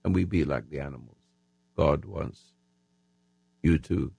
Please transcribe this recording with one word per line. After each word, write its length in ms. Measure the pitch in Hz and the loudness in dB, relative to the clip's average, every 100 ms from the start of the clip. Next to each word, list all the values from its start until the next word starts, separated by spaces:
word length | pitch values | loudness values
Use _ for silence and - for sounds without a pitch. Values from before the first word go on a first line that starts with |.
and 100 | - | 2
we'd 140 | 92 92 | 2 2
be 160 | 92 | 0
like 240 | 71 67 60 | 0 -2 -6
the 120 | 71 | -10
animals. 360 | 69 64 60 _ _ _ _ _ _ - | -10 -12 -18 _ _ _ _ _ _ 0
God 280 | 78 73 | 2 2
wants 480 | - - - - _ _ _ _ _ _ _ _ _ _ _ _ | -4 -8 -8 -10 _ _ _ _ _ _ _ _ _ _ _ _
you 160 | 82 82 | 2 2
to 340 | - 65 67 | 2 -2 -2